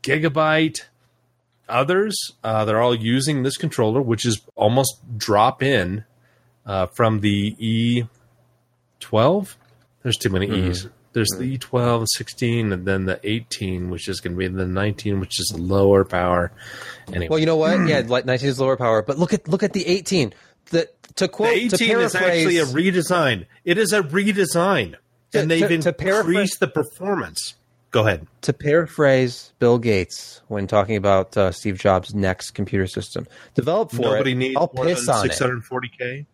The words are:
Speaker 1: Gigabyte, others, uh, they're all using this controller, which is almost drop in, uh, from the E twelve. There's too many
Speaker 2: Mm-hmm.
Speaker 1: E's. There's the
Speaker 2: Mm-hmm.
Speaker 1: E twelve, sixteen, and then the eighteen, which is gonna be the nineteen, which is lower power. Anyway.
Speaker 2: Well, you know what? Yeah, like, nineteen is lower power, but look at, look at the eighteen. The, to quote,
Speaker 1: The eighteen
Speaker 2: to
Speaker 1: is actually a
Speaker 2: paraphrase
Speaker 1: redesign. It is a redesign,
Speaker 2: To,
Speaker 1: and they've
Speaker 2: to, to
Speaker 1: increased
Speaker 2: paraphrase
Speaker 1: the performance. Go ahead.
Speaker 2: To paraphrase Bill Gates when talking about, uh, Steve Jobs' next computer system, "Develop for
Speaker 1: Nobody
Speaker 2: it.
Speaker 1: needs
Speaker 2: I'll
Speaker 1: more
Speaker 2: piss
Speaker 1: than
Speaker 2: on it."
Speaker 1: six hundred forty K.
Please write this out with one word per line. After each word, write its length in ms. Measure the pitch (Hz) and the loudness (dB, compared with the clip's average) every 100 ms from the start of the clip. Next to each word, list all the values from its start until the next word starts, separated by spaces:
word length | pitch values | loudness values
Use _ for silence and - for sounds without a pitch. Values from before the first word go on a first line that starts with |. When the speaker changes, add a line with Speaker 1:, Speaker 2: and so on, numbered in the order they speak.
Speaker 1:
Gigabyte, 800 | - 151 160 143 156 156 160 156 - _ _ _ _ _ _ _ - | -2 -2 0 0 2 2 0 -2 -16 _ _ _ _ _ _ _ -4
others, 480 | 117 139 180 214 196 - _ | -2 0 0 0 -4 -10 _
uh, 220 | 113 110 107 | -2 0 2
they're 160 | 110 | 2
all 120 | 123 | 2
using 480 | 120 110 127 127 143 | 0 0 0 0 -2
this 140 | 127 - | -2 -2
controller, 460 | 165 - 110 120 | -6 0 0 0
which 240 | 127 113 120 | 0 0 0
is 160 | 107 - | -2 -6
almost 460 | - 104 120 131 - - 113 | 0 2 2 0 -4 -12 -8
drop 460 | - 104 117 - | 0 4 4 2
in, 420 | 135 127 90 101 - _ _ _ _ _ - | 0 0 0 -6 -10 _ _ _ _ _ -6
uh, 200 | 98 90 | -2 -2
from 320 | - 117 107 | 2 2 2
the 360 | 104 101 101 - | 0 0 -2 -4
E 460 | 110 113 117 120 113 _ _ _ _ _ _ _ _ _ | -4 0 0 0 -4 _ _ _ _ _ _ _ _ _
twelve. 560 | - 110 127 196 190 - _ _ _ _ | -2 2 4 2 -4 -14 _ _ _ _
There's 160 | 127 110 | -4 -2
too 100 | - | 0
many 160 | 92 101 | -2 0
Speaker 2:
Mm-hmm. 220 | 107 90 | 0 -2
Speaker 1:
E's. 180 | 90 95 _ _ | -4 -8 _ _
There's 140 | 120 104 | -2 -2
the 60 | 95 | -2
Speaker 2:
Mm-hmm. 80 | 127 | -6
Speaker 1:
E 40 | 131 | -6
twelve, 460 | - 123 120 117 110 | -4 -2 0 0 -2
sixteen, 600 | - - - 123 117 110 | -4 -8 -4 -2 0 -2
and 160 | 92 92 | -2 -2
then 200 | 95 95 | -2 -2
the 120 | 90 | -4
eighteen, 680 | 101 113 120 - 98 90 90 | -4 -6 -6 -8 -6 -6 -6
which 200 | 87 - | -8 -8
is 120 | 92 | -8
gonna 160 | 90 87 | -6 -4
be 100 | 95 | -4
the 180 | 92 92 | -4 -4
nineteen, 540 | 92 104 101 107 98 | -2 -2 -4 -4 -4
which 200 | 90 - | -4 -6
is 140 | 90 82 | -6 -6
lower 480 | 90 98 98 98 | 0 4 6 6
power. 480 | 98 90 90 90 87 - - - - - - | 4 0 2 2 0 -6 -20 -16 -16 -18 -10
Anyway. 200 | 90 85 | -6 -2
Speaker 2:
Well, 100 | 156 | 0
you 80 | 156 | 2
know 100 | 160 | 2
what? 300 | 156 196 170 | 2 2 2
Yeah, 140 | 143 117 | 2 2
like, 200 | 123 127 | 0 0
nineteen 240 | 127 139 | 0 0
is 100 | 127 | 0
lower 160 | 131 131 | 0 2
power, 240 | 120 110 | 2 2
but 160 | 107 143 | 0 -2
look 140 | 170 | 0
at, 160 | 202 - | 0 0
look 140 | 185 | 0
at 100 | 208 | 0
the 140 | 196 156 | -2 0
eighteen. 480 | 190 170 190 113 - _ _ _ | -2 0 0 0 -4 _ _ _
The, 220 | 165 160 _ - - | -2 -2 _ -16 -4
to 120 | 190 | -4
quote, 220 | - 220 | 0 0
Speaker 1:
The 60 | 226 | 2
eighteen 400 | 240 185 226 233 | 2 0 2 2
Speaker 2:
to 40 | |
Speaker 1:
is 140 | 233 | 2
actually 420 | 180 185 170 160 170 | 0 2 2 2 2
a 60 | |
Speaker 2:
paraphrase 300 | 147 135 185 | 2 0 2
Speaker 1:
redesign. 520 | 185 165 180 147 104 82 _ | 0 0 2 2 0 -6 _
It 120 | - 175 | -2 0
is 140 | 214 | 2
a 80 | 214 | 0
redesign, 920 | 160 170 202 196 185 170 180 180 92 - _ _ _ | 0 0 0 0 0 2 2 0 -2 -8 _ _ _
Speaker 2:
To, 80 | 214 | -2
Speaker 1:
and 100 | 156 | 2
they've 100 | 165 | 2
Speaker 2:
to, 80 | 185 | 2
to 60 | |
Speaker 1:
increased 240 | 165 160 - | 2 0 -2
Speaker 2:
paraphrase 580 | 175 202 170 185 196 - | 0 0 2 0 0 -2
Speaker 1:
the 80 | 165 | -4
performance. 840 | 160 143 - 190 190 92 80 - - _ _ _ | -2 -6 -6 -4 -4 -4 -8 -12 -14 _ _ _
Go 160 | 117 107 | 2 2
ahead. 200 | 87 - _ | 0 -6 _
Speaker 2:
To 100 | - | -4
paraphrase 1000 | 135 147 156 160 - 143 131 127 - - _ | -2 2 2 2 2 4 4 2 -4 -18 _
Bill 200 | 120 120 | 4 4
Gates 640 | 117 101 87 - - - _ | 4 0 0 -8 -16 -20 _
when 200 | 104 98 | -6 0
talking 280 | 104 98 107 | 0 2 0
about, 400 | 98 95 92 - | 4 2 2 0
uh, 140 | 95 | 0
Steve 280 | 90 107 92 | 0 -6 -2
Jobs' 360 | 104 92 - | 2 2 0
next 380 | 104 95 92 - | -2 -2 -2 -8
computer 340 | - 98 101 92 | -8 -4 -2 -4
system, 400 | - - - - - - | -6 -10 -12 -12 -20 -4
"Develop 360 | - 120 185 190 | -4 0 -2 -2
for 100 | 120 | -2
Speaker 1:
Nobody 300 | 117 107 107 | 0 0 0
Speaker 2:
it. 40 | 127 | -2
Speaker 1:
needs 200 | 131 135 | -2 0
Speaker 2:
I'll 140 | 170 | -2
Speaker 1:
more 140 | 127 151 | 0 -2
Speaker 2:
piss 180 | 175 | 0
Speaker 1:
than 120 | - 120 | 0 0
Speaker 2:
on 100 | 95 | 0
it." 20 | |
Speaker 1:
six 120 | 78 | 0
hundred 220 | 131 123 | -2 -2
forty 240 | - 127 123 - | -6 -8 -8 -10
K. 280 | 123 135 147 | -10 -10 -14